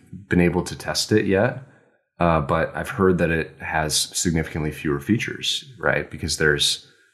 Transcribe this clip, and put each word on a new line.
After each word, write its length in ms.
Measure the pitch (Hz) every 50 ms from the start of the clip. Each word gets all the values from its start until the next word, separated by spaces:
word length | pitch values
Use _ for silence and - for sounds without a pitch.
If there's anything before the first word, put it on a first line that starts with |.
| _ - - 90 - -
been 120 | 90 87
able 200 | 87 87 80 90
to 140 | 85 - -
test 340 | - - 78 76 - - -
it 140 | 110 107 -
yet, 380 | 95 95 95 113 123 - 135 - - _ _ _ _ _ _ _ _ _ -
uh, 220 | 85 85 82 80
but 300 | 73 69 85 80 80 - -
I've 140 | 76 85 -
heard 280 | - - 95 92 90
that 140 | 82 85 80
it 240 | 82 80 78 76 - -
has 360 | 85 - 82 80 78 76 73
significantly 760 | - - - - - - 90 80 80 78 - - 85 76 76
fewer 280 | 71 - - 78 71 71
features, 680 | - - 104 120 - - - - - - - - - 143 123 107
right? 320 | - 73 69 73 73 -
Because 260 | - 78 - 78 76
there's 480 | - 80 76 73 71 - - - - - - _ _ _ _